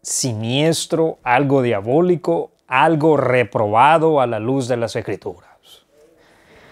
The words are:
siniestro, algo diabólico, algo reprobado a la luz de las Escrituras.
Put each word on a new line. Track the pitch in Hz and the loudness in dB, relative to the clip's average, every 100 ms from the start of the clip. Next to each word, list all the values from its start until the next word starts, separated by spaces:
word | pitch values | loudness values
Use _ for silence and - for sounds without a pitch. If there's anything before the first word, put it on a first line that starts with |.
siniestro, | - - 135 110 113 131 156 160 - 170 160 - | -8 -6 -6 -6 -2 0 0 -2 -4 -2 -2 -4
algo | 123 120 139 139 | 0 0 2 2
diabólico, | 123 104 104 143 180 170 - 170 - _ _ | 0 -2 0 0 2 0 0 -4 -4 _ _
algo | 127 165 160 160 147 | 0 2 2 2 2
reprobado | 127 127 113 120 104 110 139 165 160 147 | 2 0 0 -2 0 4 4 4 2 2
a | 123 | 0
la | 113 | -2
luz | 110 135 123 | -4 -4 -2
de | 120 | -4
las | 113 123 | -4 -6
Escrituras. | 110 95 104 87 _ _ _ - _ _ _ _ _ _ _ - - | -6 -10 -10 -14 _ _ _ -20 _ _ _ _ _ _ _ -20 -20